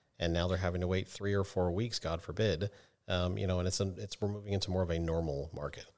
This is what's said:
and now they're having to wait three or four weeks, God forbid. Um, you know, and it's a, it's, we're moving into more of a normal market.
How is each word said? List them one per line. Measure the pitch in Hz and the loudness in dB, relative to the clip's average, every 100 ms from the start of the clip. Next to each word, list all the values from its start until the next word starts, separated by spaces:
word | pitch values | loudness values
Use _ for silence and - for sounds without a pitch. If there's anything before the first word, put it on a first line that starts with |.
| _ - | _ -4
and | 85 | 0
now | 85 87 | 2 2
they're | 92 | 2
having | 92 90 | 0 0
to | 90 | 0
wait | 92 92 | 0 -2
three | - 101 | -4 0
or | 101 | 2
four | 95 - 90 | 2 2 2
weeks, | 87 120 107 | 2 -2 -2
God | - 85 | -2 -4
forbid. | - 80 110 87 101 - - _ - | -4 0 2 2 -2 -6 -18 _ -2
Um, | 92 90 101 | 0 2 0
you | 98 | 0
know, | 90 | 2
and | 90 | 2
it's | - | 0
a, | 98 85 | 0 -2
it's, | 104 - | -8 -4
we're | 101 | -2
moving | 104 104 | -2 -2
into | 98 95 | -2 0
more | 92 | 2
of | 90 | 2
a | 82 | 2
normal | 82 82 80 71 71 | 2 2 0 -2 -4
market. | - 71 - - | -6 -6 -8 -14